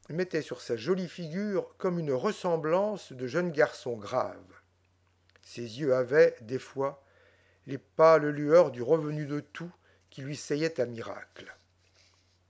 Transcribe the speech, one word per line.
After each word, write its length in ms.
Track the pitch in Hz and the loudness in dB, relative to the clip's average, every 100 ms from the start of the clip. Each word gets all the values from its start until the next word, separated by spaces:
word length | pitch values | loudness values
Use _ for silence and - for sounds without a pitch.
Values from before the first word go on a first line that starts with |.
| - | -8
mettait 320 | 156 180 160 | -6 -4 -4
sur 200 | 139 123 | -6 -8
sa 140 | - 117 | -6 -4
jolie 340 | 120 190 175 | -2 -2 -4
figure 680 | - 160 175 208 185 - - | -10 -10 -6 -4 -4 -4 -4
comme 220 | 185 175 | -2 -2
une 140 | 151 | 0
ressemblance 960 | 127 185 202 185 165 156 175 208 190 - | 0 0 -2 -2 0 2 2 0 -4 -10
de 160 | 127 127 | -10 -4
jeune 240 | 151 180 | -2 0
garçon 440 | 147 147 - 127 113 | 2 2 0 -8 -8
grave. 460 | 101 123 101 92 92 - _ _ _ _ _ _ _ _ | -4 -2 -2 -6 -20 -20 _ _ _ _ _ _ _ _
Ses 380 | - - 120 127 | -16 -12 -10 -4
yeux 120 | 151 | 0
avaient, 420 | 127 120 151 165 - | 2 4 6 6 4
des 160 | 113 127 | -6 -8
fois, 460 | - 135 139 - _ _ _ _ _ _ - | -6 -6 -6 -6 _ _ _ _ _ _ -12
les 100 | 135 | -12
pâles 520 | - - 160 160 147 | -4 6 8 8 4
lueurs 420 | 147 147 170 151 | -2 6 6 6
du 100 | 120 | 2
revenu 460 | 120 160 151 151 143 | 0 2 0 -4 -6
de 140 | 147 | -8
tout 300 | 143 - 170 - _ _ _ | -8 -12 -14 -16 _ _ _
qui 120 | - | -14
lui 140 | 135 139 | -10 -8
seyait 440 | - 147 160 160 | -4 -2 -2 -2
à 60 | 120 | -4
miracle. « 680 | 113 104 - - - - - _ _ _ _ _ _ _ _ | -4 -12 -14 -16 -20 -20 -20 _ _ _ _ _ _ _ _